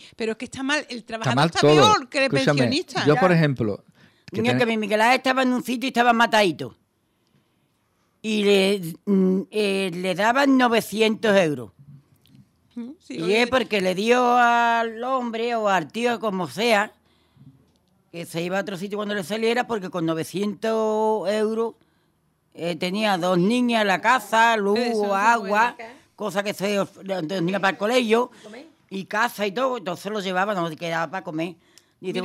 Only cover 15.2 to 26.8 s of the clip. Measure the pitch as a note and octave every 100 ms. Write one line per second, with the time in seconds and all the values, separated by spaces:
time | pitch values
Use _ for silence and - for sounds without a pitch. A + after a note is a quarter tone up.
15.2 | A#3+ A3 A#3+ A#3 G#3 F#3 D3 A3 A#3+ A3+
16.2 | A3 F#3+ D3+ F#3 A#3+ G3+ G#3+ - _ _
17.2 | _ _ - - _ _ _ _ _ E3+
18.2 | E3 E3 F3 F#3+ G3+ F3+ G3 G3+ G#3 G#3
19.2 | D#3+ A3 A3+ A#3+ - A3+ F3+ F3+ D#3+ D#3+
20.2 | D3+ E3+ G#3 F3+ A3 A3 A3 G#3+ A3 G#3+
21.2 | E3+ G#3+ G#3+ A3 A3+ - _ _ _ _
22.2 | _ _ _ - E3+ E3+ F3+ G3+ A3 F#3
23.2 | F3+ F3+ F#3+ B3 A#3+ A3+ G#3 F3+ G#3+ B3+
24.2 | B3 A3+ A#3 A3 G3 G#3+ A#3+ A3 G3+ G3
25.2 | A3 A#3 F3+ G#3 A#3+ A#3 A3+ - _ -
26.2 | G#3 F3+ G3+ - G3 G3+